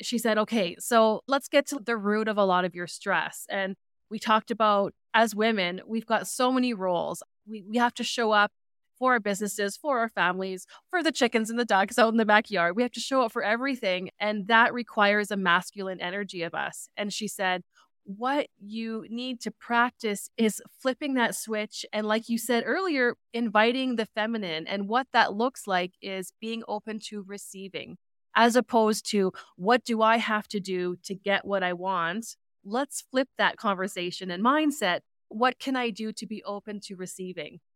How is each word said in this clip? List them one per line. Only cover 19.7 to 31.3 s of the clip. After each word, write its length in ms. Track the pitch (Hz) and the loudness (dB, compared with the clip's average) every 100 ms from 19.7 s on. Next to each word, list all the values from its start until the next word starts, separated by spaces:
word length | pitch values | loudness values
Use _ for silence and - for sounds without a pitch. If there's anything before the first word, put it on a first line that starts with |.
| 233 240 - 220 202 - - | 2 2 0 -4 -4 -6 0
is 260 | 226 - - _ | 0 0 -10 _
flipping 340 | 262 254 302 | -4 -2 -2
that 200 | 262 233 | 0 0
switch. 520 | 190 - 214 214 - - | -2 -6 -4 -6 -8 -8
And 140 | 214 214 | -4 0
like 220 | 220 226 | 0 0
you 100 | 233 | -4
said 260 | - 233 220 | 0 0 2
earlier, 500 | 302 381 285 240 - _ | 0 0 2 2 0 _
inviting 640 | 233 233 208 226 254 262 233 | -4 2 4 4 4 0 -2
the 100 | 214 | -2
feminine. 600 | - 214 226 190 160 160 | -2 -4 -2 -4 -6 -4
And 220 | 196 202 | -4 0
what 200 | 233 262 | -2 2
that 220 | 240 208 | 4 4
looks 320 | 202 247 - - | 2 -2 -2 0
like 280 | 185 185 _ | 0 0 _
is 320 | 196 190 190 - | -8 -8 -8 -10
being 220 | 220 226 - | -8 -8 -6
open 300 | 208 220 214 - | -8 -6 -10 -10
to 140 | 208 | -12
receiving, 760 | 190 196 - 190 190 156 - 180 _ _ _ | -10 -14 -14 -14 -10 -10 -12 -16 _ _ _
as 200 | - 233 233 | 4 6 4
opposed 500 | 233 233 220 220 - | 4 4 4 2 0
to, 220 | 208 190 - - - | 0 0 -2 -16 -4
'What 280 | 185 247 | 2 2
do 180 | - 220 | 2 2
I 160 | 220 226 | 4 4
have 280 | 220 214 - | 2 -2 -2
to 120 | 208 | -6
do 360 | 190 185 180 180 | -4 -2 -2 -6
to 100 | - | -8
get 300 | 190 - | -8 0